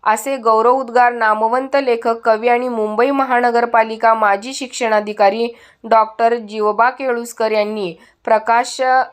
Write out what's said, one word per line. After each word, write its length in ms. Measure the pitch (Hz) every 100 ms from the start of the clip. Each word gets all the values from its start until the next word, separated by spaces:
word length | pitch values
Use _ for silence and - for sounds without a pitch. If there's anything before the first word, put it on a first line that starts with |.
असे 320 | - 220 269 269
गौरव 360 | 220 220 226
उद्गार 400 | 254 254 233 240
नामवंत 640 | 240 220 214 220 247 262 277
लेखक, 340 | 269 233 233 233
कवी 240 | 233 220 233
आणि 200 | 240 254
मुंबई 420 | 233 214 214 247
महानगरपालिका 1040 | 277 262 247 247 233 233 233 220 220 226
माजी 400 | 220 208 196 226
शिक्षणाधिकारी 960 | 269 254 - 233 214 208 208 202 214 233 233 - _
डॉक्टर 500 | 226 220 214 220 233
जिवबा 560 | 240 208 214 208 208 233
केळुसकर 600 | 254 269 240 233 - 220
यांनी 420 | 214 208 214 190 170 - _
प्रकाशन 800 | - 220 220 233 247 - 262 262 247